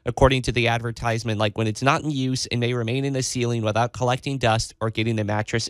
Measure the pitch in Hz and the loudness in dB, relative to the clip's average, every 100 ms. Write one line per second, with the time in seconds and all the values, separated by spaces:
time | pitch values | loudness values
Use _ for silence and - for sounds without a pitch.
0 | - - 131 131 123 123 117 117 117 113 | -8 4 4 4 2 0 2 0 -4 -4
1 | 117 113 113 104 107 104 110 104 131 156 | -2 -2 -2 0 0 0 -2 2 2 2
2 | 151 139 131 131 - 120 120 123 110 131 | 0 -2 -2 -2 -2 -2 0 -2 -2 -2
3 | 139 135 123 127 117 117 107 107 120 - | 0 -2 -2 -2 0 0 0 2 0 0
4 | 123 123 143 135 117 113 - - 113 113 | 0 0 -2 0 2 2 0 -4 -4 0
5 | 113 110 101 107 107 117 - | 0 0 0 -2 0 -2 -2